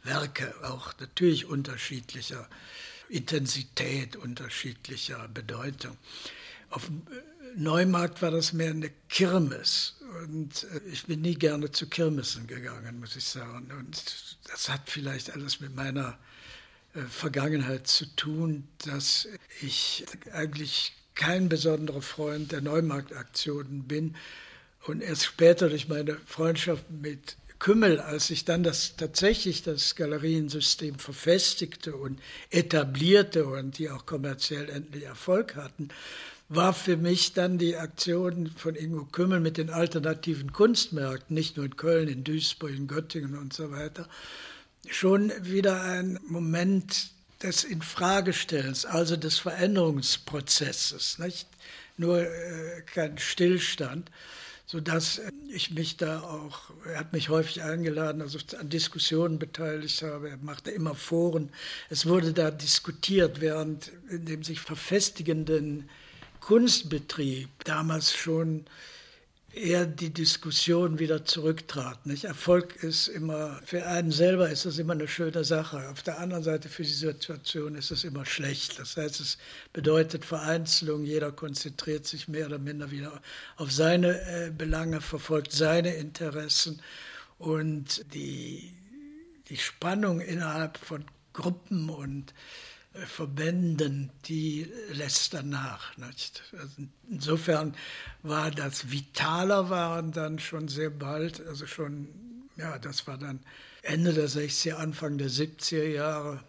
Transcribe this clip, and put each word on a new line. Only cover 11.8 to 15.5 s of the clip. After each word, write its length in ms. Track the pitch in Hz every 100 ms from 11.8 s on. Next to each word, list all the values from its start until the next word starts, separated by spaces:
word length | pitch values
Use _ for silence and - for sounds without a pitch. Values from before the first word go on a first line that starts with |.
| 143
Kirmessen 600 | - 160 151 123 - 113
gegangen, 540 | 123 123 117 113 120
muss 160 | 113 135
ich 80 | -
sagen. 460 | - 123 120 127 139
Und 600 | 123 156 - - - - -
das 200 | - -
hat 140 | 135 -
vielleicht 480 | 151 139 135 -
alles 260 | 151 143